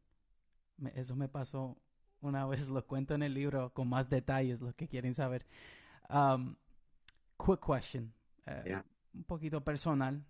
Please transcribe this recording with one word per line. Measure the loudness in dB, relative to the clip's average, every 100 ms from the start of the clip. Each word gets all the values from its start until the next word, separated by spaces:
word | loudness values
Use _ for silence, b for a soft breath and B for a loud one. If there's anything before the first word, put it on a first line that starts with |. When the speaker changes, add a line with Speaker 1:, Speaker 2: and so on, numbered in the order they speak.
| _ _ _ _ _ _ _ -10
Speaker 1:
Me, | -8 -6
eso | -6 -4
me | -4
pasó | -4 -6 -6 -6 -8 _ _ _ _
una | -2 0 0
vez, | -2 -2
lo | -4 -2
cuento | -2 0
en | 0
el | 0
libro | 0 0 0 -2
con | -2 0
más | 2 2
detalles, | 2 2 2 2 0
los | -4
que | -6 -6
quieren | -2 -2
saber. | 0 0 -2 -6 B B B B B 0
Um, | 6 6 6 0 -8 _ -20 -20 _ -20 -20 _ 0
quick | 4 4
question, | 4 0 0 -6 -8 -12 _ _ -10
eh, | -8
Speaker 2:
Yeah. | -4 -4 -6 _ _
Speaker 1:
un | -14
poquito | -8 -6 -4 -2
personal, | -2 -2 2 2 2 -2